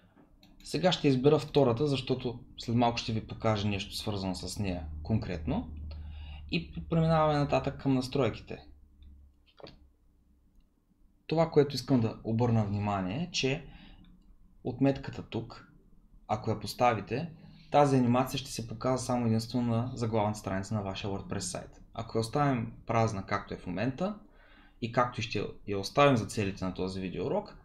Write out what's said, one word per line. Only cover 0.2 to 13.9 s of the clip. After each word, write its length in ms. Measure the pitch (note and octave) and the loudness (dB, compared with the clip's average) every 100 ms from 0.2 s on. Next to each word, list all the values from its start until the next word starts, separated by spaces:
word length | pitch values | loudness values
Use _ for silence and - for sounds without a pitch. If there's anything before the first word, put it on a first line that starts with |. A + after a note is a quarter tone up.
| - - - - | -20 -20 -20 -20
Сега 280 | - D3 F3 | -8 0 0
ще 160 | - D3 | 4 4
избера 300 | B2+ C#3+ D3+ | 6 6 4
втората, 480 | - D3 C3 A#2 D3 | 4 4 4 4 2
защото 540 | C3 - B2 B2 A#2 - - | 0 0 -2 -2 -8 -14 -12
след 180 | - A#2 | 0 4
малко 220 | A#2 A#2 | 4 2
ще 140 | - | -2
ви 140 | A2 - | -4 -4
покажа 420 | - A2+ G#2+ G#2 | -2 0 2 2
нещо 280 | G2+ - - | -2 -4 -6
свързано 380 | - G2+ F#2+ | -4 -2 -2
с 240 | F2+ F#2 - | -4 -6 -4
нея 280 | G2 F2 D#2+ - | -2 -2 -6 -8
конкретно. 680 | - A2 - E2+ D#2 F3+ - - - - - - - - - | -2 -2 0 -4 -2 -2 -4 -10 -10 -12 -12 -12 -14 -14 -6
И 380 | E3 - E3+ - | -6 -6 -10 -2
преминаваме 500 | E3 D#3+ D#3+ D#3 D3 | 2 4 4 4 2
нататък 440 | C#3+ C3 C3+ C3+ | 2 0 0 -2
към 120 | C#3 | 0
настройките. 720 | C3 A#2+ D3 A#2 - - F2+ - - - - - - - _ _ _ - - - _ _ _ _ _ _ _ _ _ _ _ _ _ - | 0 0 0 0 0 -12 -14 -16 -20 -20 -20 -20 -20 -20 _ _ _ -20 -20 -20 _ _ _ _ _ _ _ _ _ _ _ _ _ -2
Това, 240 | D#3 E3 | 2 4
което 240 | D3 C#3+ | 6 4
искам 260 | B2+ - C3 | 0 2 4
да 200 | A2 G#2 | 4 -2
обърна 400 | - A2+ A#2+ A2+ | -2 0 4 4
внимание, 580 | G2+ G2+ G#2 G2 F2+ A#2+ | 2 0 0 0 0 -4
е, 80 | F3 | -4
че 360 | - C3 D3+ - - - | -2 0 -2 -6 -18 -20